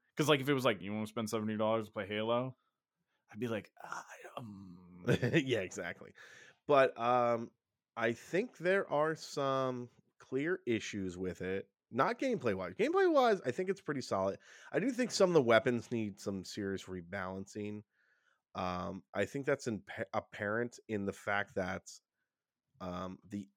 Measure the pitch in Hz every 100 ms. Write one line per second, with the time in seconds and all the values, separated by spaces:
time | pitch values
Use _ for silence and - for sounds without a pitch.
0 | _ - 147 147 131 135 123 95 95 107
1 | 107 120 107 113 110 107 110 113 104 110
2 | 98 104 110 120 127 - _ _ _ _
3 | _ _ _ 107 117 107 - - - -
4 | - - - - 117 98 95 90 90 90
5 | 95 123 117 156 131 113 92 98 87 -
6 | - - - - - _ - 143 131 -
7 | 120 123 120 117 117 _ _ _ _ -
8 | 117 117 - 170 240 - 170 190 - 147
9 | 156 156 - 147 139 135 131 123 123 _
10 | _ _ - 131 156 185 - 110 - 104
11 | 92 87 92 87 92 95 - _ - 113
12 | 170 240 269 202 120 92 90 98 262 370
13 | 370 294 240 190 - - 185 190 - 143
14 | - 101 95 92 - - - 151 240 233
15 | 247 - 185 165 117 113 127 120 - 117
16 | 107 95 104 98 90 - 98 95 - 92
17 | 85 98 92 95 98 107 104 107 - _
18 | _ _ _ _ _ - 90 90 90 95
19 | - 98 101 139 139 135 127 101 - -
20 | - 107 - - 104 110 120 - - 107
21 | 98 95 - 101 101 98 92 92 - -
22 | _ _ _ _ _ _ _ - 92 90
23 | 92 92 92 104 98